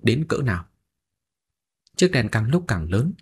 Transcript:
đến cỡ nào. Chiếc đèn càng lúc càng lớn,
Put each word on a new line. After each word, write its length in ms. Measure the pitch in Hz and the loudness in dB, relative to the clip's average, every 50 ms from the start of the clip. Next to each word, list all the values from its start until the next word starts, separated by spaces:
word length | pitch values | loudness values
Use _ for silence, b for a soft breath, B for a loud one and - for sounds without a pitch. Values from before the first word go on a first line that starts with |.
| - | 0
đến 220 | 117 113 143 160 160 | 0 0 0 0 -2
cỡ 80 | - | -2
nào. 280 | - 143 123 92 87 82 _ _ _ _ _ _ _ _ _ _ _ _ _ _ _ _ _ _ _ _ _ _ _ _ _ _ | -2 -2 -2 -2 -4 -6 _ _ _ _ _ _ _ _ _ _ _ _ _ _ _ _ _ _ _ _ _ _ _ _ _ _
Chiếc 160 | - 180 180 | 0 2 2
đèn 180 | 175 131 110 104 | 2 0 -2 0
càng 200 | - 110 110 117 | 0 0 0 2
lúc 160 | 151 175 175 | 0 0 0
càng 240 | - 110 87 78 80 | 0 -2 -2 -2 0
lớn, 220 | 90 104 131 180 208 - | 0 0 0 0 -4 -6